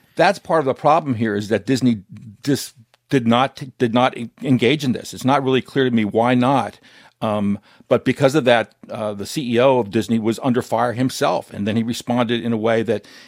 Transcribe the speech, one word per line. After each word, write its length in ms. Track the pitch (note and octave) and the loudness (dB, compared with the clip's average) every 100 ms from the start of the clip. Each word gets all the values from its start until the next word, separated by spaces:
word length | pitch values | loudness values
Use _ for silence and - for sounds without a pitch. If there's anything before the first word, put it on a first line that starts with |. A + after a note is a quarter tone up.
| _ - | _ 0
That's 220 | F3 G3 | 2 0
part 220 | - E3 | -2 0
of 60 | C3+ | 0
the 80 | |
problem 400 | A#2 D3+ D#3+ D3 | 0 2 2 0
here, 200 | A2+ A2+ | -2 -2
is 140 | G#2 G#2 | -2 -2
that 180 | G#2 G#2+ | -2 0
Disney 360 | C3 B2+ A2 - - A2+ G2 | 0 2 0 -4 -20 -20 -10
just 320 | C#3+ C3 - - A2+ _ - | -2 -2 -4 -16 _ _ -2
did 180 | C#3 A#2 | 0 4
not, 360 | A#2+ C3+ - C#3 - | 2 2 -2 -12 -4
did 160 | A#2+ | 0
not 220 | A#2+ B2+ - | 2 0 0
e-, 140 | A#2 - | -14 -8
engage 420 | C3+ B2 A#2 D3 | 0 2 2 2
in 80 | C#3 | 0
this. 220 | G#2+ - | -4 -6
It's 100 | F#2 | -6
not 200 | B2+ C#3+ | 0 0
really 180 | C3 C3 | 2 0
clear 220 | - C#3+ | 0 -2
to 60 | B2+ | 0
me 140 | A#2+ | 0
why 300 | G#2 A2 A#2+ | 0 0 2
not. 440 | B2 B2 C#3 G2+ - _ - - - | 2 2 2 -2 -8 _ -20 -20 -8
Um, 400 | A2 G#2 G2+ G2+ _ _ - | -4 -2 -2 -4 _ _ 0
but 180 | A#2+ | 0
because 300 | C3 B2 C#3 | 0 2 2
of 100 | D3+ B2 | 2 4
that, 280 | A#2 A2 _ - | 2 2 _ -14
uh, 240 | A2+ G#2+ | -8 -8
the 120 | G#2 F#2+ | -8 -8
C 280 | D#3+ B2 | -6 -2
E 60 | A#2 | 2
O 180 | C3+ B2+ | 4 4
of 120 | G2+ | 0
Disney 280 | A2+ G#2 A2+ | -2 0 -2
was 220 | A2 A2 | -2 -2
under 180 | C#3 B2 | 0 0
fire 320 | - A2+ A#2+ | 0 -2 -2
himself, 600 | A2+ C3 - D3 - - | -2 -4 -2 -2 -2 -6
and 140 | G2+ G2+ | -6 -4
then 80 | A2 | -2
he 80 | |
responded 580 | A2+ A#2 - B2 A#2 A#2+ | -2 -6 -4 -2 -2 -2
in 100 | A#2+ | -2
a 40 | A2+ | -2
way 260 | A2 A2+ | 0 0
that 240 | G#2+ G#2 - - | 0 -4 -6 -20